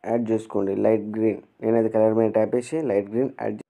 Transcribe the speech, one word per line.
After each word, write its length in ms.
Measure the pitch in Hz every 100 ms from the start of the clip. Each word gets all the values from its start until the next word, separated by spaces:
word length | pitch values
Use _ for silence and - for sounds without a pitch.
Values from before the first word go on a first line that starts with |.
| -
యాడ్ 160 | 120 110
చేసుకోండి. 420 | 110 - 104 98 98 107
లైట్ 220 | 110 104 110
గ్రీన్, 240 | 110 101 - _
నేనైతే 280 | 113 117 110 110
కలర్ 200 | 110 110
మీద 100 | 110 110
ట్యాప్ 180 | 107 123
చేసి 200 | 123 160 147
లైట్ 200 | 101 101
గ్రీన్ 180 | 113 131 -
యాడ్ 140 | 110 104